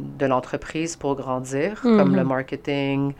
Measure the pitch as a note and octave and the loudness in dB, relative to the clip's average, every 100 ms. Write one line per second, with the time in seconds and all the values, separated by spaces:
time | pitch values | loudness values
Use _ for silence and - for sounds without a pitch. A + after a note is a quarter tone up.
0 | C#3 C#3 C3+ B2+ - C#3+ - D#3 E3 - | -8 -2 0 0 0 -8 -6 -6 -6 -4
1 | C#3+ C3+ B2+ B2+ C3 C#3 F3 G#3+ B3 G#3+ | -4 -2 -2 -4 -2 -2 -2 0 4 6
2 | F#3+ F#3 C#3 C3 C3 C#3 - C#3+ C#3 C#3 | 6 4 2 0 -2 -6 -2 -2 0 0
3 | C#3 C#3+ | 0 0